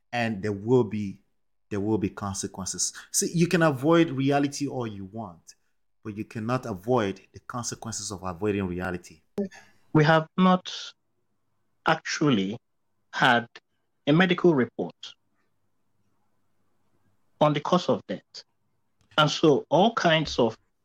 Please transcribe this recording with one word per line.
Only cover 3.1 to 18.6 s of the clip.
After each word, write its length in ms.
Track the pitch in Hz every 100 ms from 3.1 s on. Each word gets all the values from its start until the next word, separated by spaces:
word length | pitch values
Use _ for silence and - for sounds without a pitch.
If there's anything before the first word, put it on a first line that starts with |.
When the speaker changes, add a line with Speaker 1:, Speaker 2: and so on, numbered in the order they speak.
Speaker 1:
See, 200 | - 196
you 140 | 165 170
can 160 | 175
avoid 480 | 165 131 139 170 165
reality 560 | 131 135 143 143 139 143
all 180 | 131 117
you 200 | 101 95
want, 500 | 110 104 82 _ - _ _ _ _ 110
you 160 | 104 104
cannot 400 | 117 110 127 127
avoid 560 | 98 101 127 101 98 _
the 60 | -
consequences 680 | _ 123 117 - 113 107 104
of 120 | 95
avoiding 440 | 92 85 107 101 95
reality. 540 | 87 90 90 - 82 _ - 196 - - _ _
Speaker 2:
We 100 | 151
have 240 | 151 160 156 -
not 340 | 185 185 - - - - _ _ _ _ _ _ _ _ -
actually 720 | 160 - - 151 113 95 113 _ _ _ _ _
had 340 | - 143 120 117 - _ _ _ _ -
a 60 |
medical 400 | 151 185 175 180
report 420 | 147 120 - 87 - - - _ _ _ _ _ _ _ _ _ _ _ _ _ _ _ _ _ _ _ _ _ _
on 120 | 151
the 60 | 147
cause 300 | - 180 -
of 120 | 110 -
death. 360 | 92 _ - - _